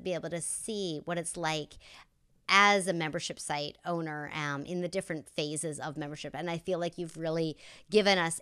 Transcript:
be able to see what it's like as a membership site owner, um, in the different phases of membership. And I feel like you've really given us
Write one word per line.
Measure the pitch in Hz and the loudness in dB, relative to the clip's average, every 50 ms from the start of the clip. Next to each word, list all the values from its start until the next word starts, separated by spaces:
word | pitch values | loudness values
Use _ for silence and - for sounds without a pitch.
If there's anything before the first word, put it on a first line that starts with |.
| - | -4
be | 185 180 | -4 -4
able | 160 - 165 | -4 -4 -4
to | 160 170 | -6 -6
see | 160 - - - - - 226 208 196 180 156 147 - | -4 -6 -6 -6 -6 -6 -4 -4 -4 -4 -4 -4 -4
what | - 175 170 | -4 -4 -4
it's | 160 - - 175 | -4 -4 -6 -2
like | 170 160 160 156 147 - - - - - - - - _ _ _ _ _ _ _ _ - | -2 0 0 -2 -4 -6 -12 -20 -20 -20 -20 -20 -20 _ _ _ _ _ _ _ _ 6
as | 185 196 202 202 202 202 175 180 | 8 10 10 10 8 6 4 2
a | 175 | 0
membership | 170 160 156 147 170 - - - - | 0 -2 -2 -4 -4 -6 -6 -8 -8
site | - - 151 147 147 147 - - - | -6 -4 -4 -4 -4 -6 -8 -8 -6
owner, | 175 175 170 165 160 151 151 147 143 - | -4 -2 -2 -2 -4 -4 -6 -8 -6 -6
um, | 156 151 147 143 139 143 | -4 -2 -2 -2 -4 -4
in | - 180 180 | -4 -4 -2
the | 180 170 | -2 -2
different | - 190 180 - 175 156 - - | -2 -4 -4 -4 -6 -8 -8 -8
phases | - - 156 151 151 151 - 160 147 - | -4 -2 -2 -2 -2 -2 -2 -4 -4 -4
of | 131 156 143 | -6 -6 -4
membership. | 147 151 147 151 - - 147 - | -6 -6 -6 -8 -8 -10 -8 -8
And | 135 165 175 | -6 -4 -2
I | 170 165 | -4 -4
feel | - - 185 165 | 0 0 0 0
like | 170 175 170 - | 0 -2 -2 -4
you've | 175 165 - | -8 -6 -6
really | 160 165 160 160 165 165 160 151 - - - - - - _ | -4 -2 0 2 2 0 0 -2 -6 -12 -20 -20 -20 -10 _
given | - 208 202 202 196 185 | 4 6 8 8 6 6
us | 170 165 165 - | 4 2 0 -4